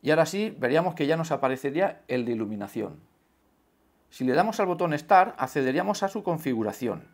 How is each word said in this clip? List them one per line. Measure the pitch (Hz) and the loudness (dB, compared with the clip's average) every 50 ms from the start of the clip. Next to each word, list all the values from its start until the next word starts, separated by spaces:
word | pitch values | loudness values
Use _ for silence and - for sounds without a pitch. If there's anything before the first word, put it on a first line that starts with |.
Y | - 131 | 2 2
ahora | 156 156 165 | 4 4 4
sí, | 160 - 196 214 220 - - | 2 2 -4 -4 -4 -6 -4
veríamos | - 123 131 160 170 185 165 | -2 0 2 2 0 0 -2
que | - 151 139 | -2 0 0
ya | 160 165 | 0 0
nos | 165 165 | 0 -2
aparecería | 156 123 - 131 131 131 - 139 135 160 190 196 - - - _ | -2 0 0 0 -2 0 -4 -4 0 0 0 0 -2 -6 -8 _
el | 123 127 120 | -4 -2 -2
de | 117 | -2
iluminación. | 120 110 110 104 107 104 104 101 - 117 104 90 78 76 - _ _ _ _ _ _ _ _ _ _ _ _ _ _ _ _ _ _ _ _ _ | -2 -2 -4 -6 -6 -8 -10 -8 -6 -8 -8 -8 -8 -14 -20 _ _ _ _ _ _ _ _ _ _ _ _ _ _ _ _ _ _ _ _ _
Si | - - 131 | -10 -4 0
le | 127 123 | 2 4
damos | 151 185 214 214 - | 4 2 2 2 0
al | 208 | 0
botón | 180 180 170 180 165 151 147 | 0 0 0 0 0 0 -2
Start, | 151 - 202 185 185 220 - - | 2 6 6 6 6 6 2 -4
accederíamos | 131 127 - 147 135 127 131 160 180 196 208 - - | -4 -2 0 0 0 2 2 0 0 0 -2 -2 -2
a | 196 | -4
su | 196 220 - | -4 -4 -2
configuración. | - 170 160 160 139 127 110 110 107 98 - - 117 98 80 - - | -2 -2 -2 0 -2 -2 0 0 -2 -4 -4 -4 -4 -4 -6 -8 -18